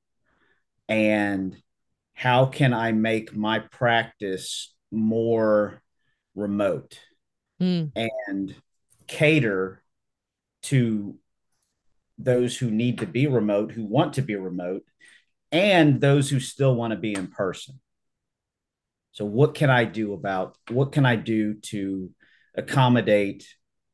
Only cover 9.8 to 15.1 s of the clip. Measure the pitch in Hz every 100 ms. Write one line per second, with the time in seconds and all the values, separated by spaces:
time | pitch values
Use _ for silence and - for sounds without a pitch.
9.8 | _ _ _ _ _ _ _ _ - 135
10.8 | 117 107 101 - _ _ _ _ _ _
11.8 | _ _ _ - 127 123 123 - 123 110
12.8 | 123 113 101 120 143 120 104 104 107 113
13.8 | 104 123 165 - 135 101 92 90 87 98
14.8 | - _ _